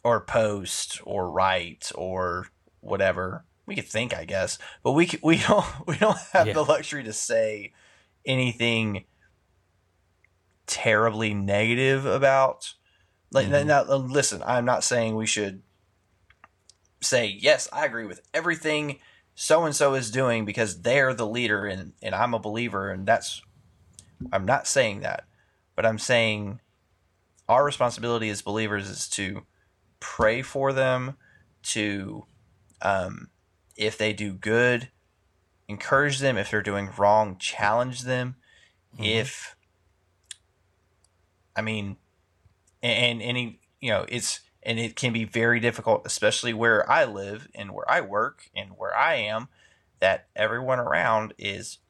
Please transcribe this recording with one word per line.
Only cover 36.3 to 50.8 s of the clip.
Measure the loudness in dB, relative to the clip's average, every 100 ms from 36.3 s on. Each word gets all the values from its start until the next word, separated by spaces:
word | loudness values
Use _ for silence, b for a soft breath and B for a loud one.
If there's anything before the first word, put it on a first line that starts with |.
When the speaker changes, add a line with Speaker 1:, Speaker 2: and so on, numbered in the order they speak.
| 0
Speaker 1:
If | -2
they're | -2
doing | -2 -4 -4 2
wrong, | 4 6 2 -4
challenge | -8 0 2 2 0 -6
them. | -4 -4 -4 -10 b b b b _
Speaker 2:
Mm-hmm. | -4
Speaker 1:
If, | 0 0 -2 -8 -16 -18 _ _ _ _ _ _ _ -20 _ _ _ _ _ _ _ _ _ _ _
I | -4
mean, | -4 -4 -6 -12 _ _ _ _ _ _ _ _
a-, | -2
and | 2 2 0
any, | -4 -4 -6 -12 _ _
you | -2
know, | -2 -2
it's, | -6 -6 -8 _ _
and | -4 -4
it | -4 -2
can | -2
be | -2
very | -2 2 4 4
difficult, | 2 0 0 0
especially | 0 0 2 2 -2
where | 0 4 4 4
I | 2
live | 2 -2 -10 -10 -14
and | -14 -12
where | -8 0
I | 0
work | 0 -2 -2 _ -14
and | -12 -12 -10
where | -4 0
I | 2 2
am, | 0 -4 -6 b b b b _
that | 2 2 _
everyone | -2 -2 0 -2 0